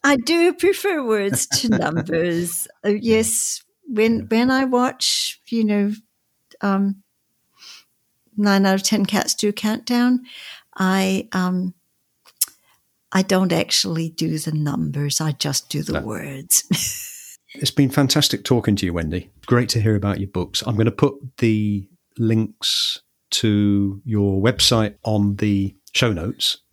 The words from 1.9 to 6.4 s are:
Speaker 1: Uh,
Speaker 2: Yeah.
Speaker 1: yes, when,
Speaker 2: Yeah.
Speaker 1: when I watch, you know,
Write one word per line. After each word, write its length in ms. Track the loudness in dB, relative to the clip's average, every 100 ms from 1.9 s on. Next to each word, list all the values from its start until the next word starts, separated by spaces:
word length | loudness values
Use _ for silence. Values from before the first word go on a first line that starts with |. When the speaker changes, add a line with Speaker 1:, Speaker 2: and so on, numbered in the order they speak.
| -2 -2 -2 0 -2 -4 -6 -10 _
Speaker 1:
Uh, 60 | -2
Speaker 2:
Yeah. 80 | -2
Speaker 1:
yes, 640 | 2 2 2 -2 -4 -8 _ _ -8
when, 320 | 0 2 2
Speaker 2:
Yeah. 60 | 0
Speaker 1:
when 220 | 2 2
I 140 | 2
watch, 760 | 2 2 0 -2 -4 -2 -6 -10 -6
you 160 | 0
know, 280 | 2 2 0 -4 _ _ _ _